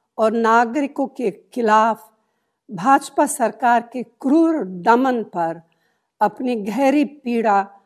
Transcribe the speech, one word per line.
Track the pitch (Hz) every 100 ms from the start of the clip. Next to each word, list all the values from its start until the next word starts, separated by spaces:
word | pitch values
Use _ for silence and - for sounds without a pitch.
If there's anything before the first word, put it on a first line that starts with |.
| _ -
और | 220
नागरिकों | 233 226 226 233 277 277 - 269
के | - 214
खिलाफ | - _ 254 220 214 226 214 - _ _ _ _ _ -
भाजपा | 180 226 277 - - 285
सरकार | - 220 220 247 233 233
के | 262
क्रूर | - _ 262 311 330 311 190
दमन | 180 202 233 269 247
पर | 202 175 165 170 - _ _ _ _ _
अपनी | 208 208 254 233
गहरी | 202 214 277 294 285
पीड़ा | - 240 233 214 196 196 -